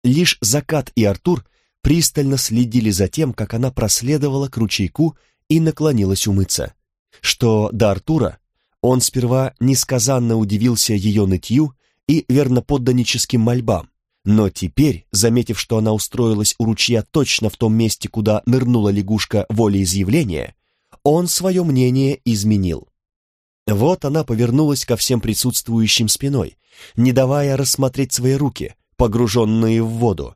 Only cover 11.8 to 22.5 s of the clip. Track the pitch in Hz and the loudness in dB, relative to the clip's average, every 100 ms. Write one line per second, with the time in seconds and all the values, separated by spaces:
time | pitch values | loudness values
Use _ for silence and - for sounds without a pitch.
11.8 | _ _ - 151 - 131 135 123 - 143 | _ _ -2 -2 2 0 2 0 0 -2
12.8 | 123 123 117 117 - 120 113 123 113 92 | 0 0 0 -4 -2 0 2 0 -2 -4
13.8 | - _ _ _ 98 107 101 - 90 - | -4 _ _ _ 2 2 2 -2 -6 0
14.8 | 147 85 _ 98 117 120 117 107 - 110 | 0 0 _ 0 2 2 0 -6 -2 0
15.8 | 110 107 - - 113 107 107 - 113 110 | 0 -2 -4 -2 0 0 -4 -2 -2 -2
16.8 | - 117 - 160 135 - 110 - 113 110 | 0 -2 0 -2 0 -2 -4 -2 0 2
17.8 | 113 - - - 104 107 - 127 123 120 | 0 -2 -8 -4 0 0 0 0 2 0
18.8 | 104 101 98 107 - 104 - 110 110 98 | 2 0 -2 -4 -2 -4 -2 0 2 2
19.8 | 92 98 95 151 120 78 - _ _ _ | 0 -2 0 0 -2 -6 -8 _ _ _
20.8 | _ _ 143 160 180 - 185 185 175 131 | _ _ 0 0 0 -2 0 0 0 2
21.8 | 127 131 135 - 120 107 107 | 2 2 0 -2 -2 0 2